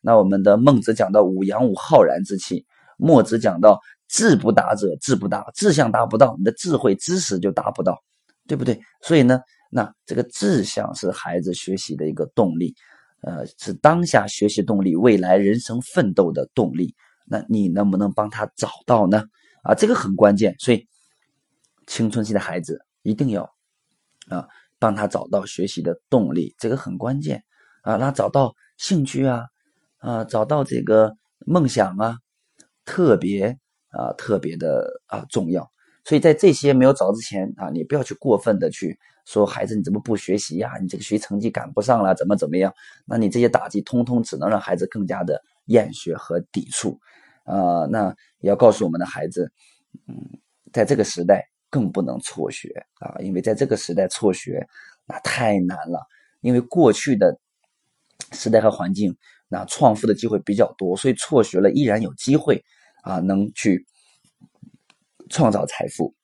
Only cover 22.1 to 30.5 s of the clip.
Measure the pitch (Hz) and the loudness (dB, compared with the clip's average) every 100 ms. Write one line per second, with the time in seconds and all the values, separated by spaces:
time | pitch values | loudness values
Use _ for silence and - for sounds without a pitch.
22.1 | 110 107 101 92 90 82 73 _ _ - | -2 -2 -4 -4 -8 -8 -12 _ _ -6
23.1 | 107 139 98 - _ _ _ _ _ _ | -2 -2 -2 -6 _ _ _ _ _ _
24.1 | _ - 90 - - _ _ 113 101 104 | _ -12 -10 -10 -20 _ _ -2 0 -4
25.1 | - - 98 - - 98 - 85 87 _ | -6 -4 -4 -4 -8 -6 -4 -6 -8 _
26.1 | 131 80 78 78 _ 113 135 - 92 117 | 0 0 -4 -6 _ -6 -6 -8 -8 -6
27.1 | 139 151 127 _ _ _ _ - 107 135 | -6 -6 -8 _ _ _ _ -4 -2 -2
28.1 | 135 101 139 123 _ _ _ - 185 131 | -2 -2 0 0 _ _ _ -2 0 0
29.1 | 135 131 120 120 _ _ _ _ _ 120 | 0 -2 -2 -8 _ _ _ _ _ -8
30.1 | 113 113 113 110 | -6 -4 -2 0